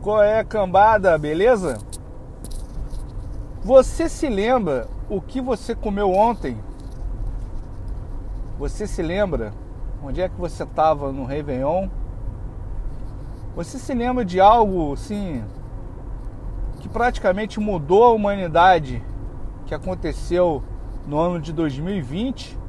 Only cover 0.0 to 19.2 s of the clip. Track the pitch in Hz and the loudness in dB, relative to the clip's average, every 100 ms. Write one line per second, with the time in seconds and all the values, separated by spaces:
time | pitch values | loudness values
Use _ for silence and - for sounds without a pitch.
0 | 202 214 208 220 - 220 190 185 214 214 | 2 4 6 4 0 -2 4 8 8 8
1 | 185 160 147 160 220 226 175 110 - - | 6 4 2 4 4 4 2 -4 -8 -12
2 | - - - - - - - - - - | -12 -14 -14 -14 -8 -8 -8 -8 -6 -8
3 | - - - - - - 190 262 254 - | -8 -8 -8 -10 -10 -6 8 8 8 0
4 | 330 - 302 196 214 254 175 131 110 - | -2 0 0 0 2 2 2 -2 -2 -10
5 | - 202 - 262 254 226 - 226 214 202 | -4 -6 -4 -4 -2 -2 -2 -4 -2 0
6 | 208 185 226 220 139 113 - - - - | 2 4 4 2 -4 -6 -10 -10 -10 -8
7 | - - - - - - - - - - | -6 -4 -4 -6 -6 -8 -8 -10 -8 -8
8 | - - - - - - 143 - 214 - | -8 -8 -8 -8 -8 -6 -6 -6 -6 -4
9 | 165 185 202 139 107 104 - - - - | -2 0 0 0 -4 -8 -12 -10 -8 -8
10 | 139 135 180 - 175 - 156 - 156 147 | -6 -2 -2 -2 -6 -6 -6 2 2 2
11 | 139 135 127 143 147 127 139 175 196 - | -2 -4 -4 -6 -4 -2 0 0 -2 -6
12 | - - - - - - - - - - | -8 -6 -8 -8 -10 -10 -8 -6 -6 -8
13 | - - - - - - 170 269 - 247 | -10 -10 -12 -12 -10 -8 -8 -8 -4 -2
14 | 240 247 190 180 196 240 208 185 151 139 | 0 0 0 8 8 8 6 2 0 -4
15 | - 208 190 135 104 - - - - - | -6 -6 -4 -6 -6 -10 -10 -10 -10 -12
16 | - - - - - - - - - 220 | -10 -8 -8 -10 -8 -6 -6 -6 -6 0
17 | 240 - 196 185 220 - 208 180 143 190 | 0 2 0 0 -2 -2 -2 -2 4 8
18 | 240 220 202 202 175 165 180 175 135 117 | 8 6 2 0 2 6 8 6 2 -6
19 | - - | -6 -8